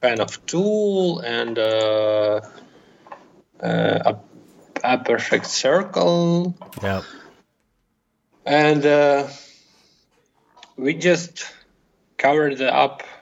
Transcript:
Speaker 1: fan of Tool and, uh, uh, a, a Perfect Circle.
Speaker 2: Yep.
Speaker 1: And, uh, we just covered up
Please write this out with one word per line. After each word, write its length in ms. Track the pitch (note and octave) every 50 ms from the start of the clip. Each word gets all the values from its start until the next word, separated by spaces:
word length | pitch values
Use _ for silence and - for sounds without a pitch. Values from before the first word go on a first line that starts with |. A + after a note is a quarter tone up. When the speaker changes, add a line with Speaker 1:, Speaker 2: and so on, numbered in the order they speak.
Speaker 1:
fan 200 | - B2 A#2 A2
of 240 | G2+ - - - -
Tool 760 | - - E3 G3 G#3 G#3+ G#3+ G#3 G3+ G3 F#3+ F#3 F3+ E3 -
and, 360 | - A#2 A#2 A#2 A#2+ A#2 A#2
uh, 840 | A#2 A2 A2 A2 A2 A2 A2 G#2+ G#2+ G#2+ G#2+ G#2+ G#2+ G#2+ G#2+ G#2+ G#2+ G#2+ - - - - - _ - _ _ _ _ _ - - - - _ _ _ _ _ _ _ -
uh, 520 | - - - G#2+ A2 A2 - - - G#2+
a, 20 | - - - - - - - _ - - _ _ - -
a 160 | A#2+ B2+ A#2+
Perfect 480 | - - A#2+ A2 - - - A2+ -
Circle. 1080 | - - - - C3 D3+ F3+ G3 G3 - F#3 F3+ F3 E3+ F3 E3+ E3+ E3+ E3+ F3 F3+ F3 - - - - - -
Speaker 2:
Yep. 220 | G2 G2 F#2+ - - - - - - - _ _ _ _ _ _ _ _ _ _ _ _ _ _ _ _ _ _ _ _ _ _
Speaker 1:
And, 400 | - C#3+ D3 D3+ D3+ D3+ D3 C#3
uh, 440 | D3 D3 D3 D3 C#3+ C#3+ C#3 C#3 - - - - - - _ _ _ _ _ _ _ _ _ _ _ _ _ _ _ _ _ _ _ _ - - _ _
we 200 | - B2+ C#3 D#3+
just 520 | D#3+ D#3 F3+ F3 E3 - - - - - - - - _ _ _ _ _ _ _ _ _ _ _
covered 440 | - - C3+ D3 D3+ D3+ D3 C#3 B2+ C3
up 400 | B2+ - C3+ C#3 C#3 - - - - - -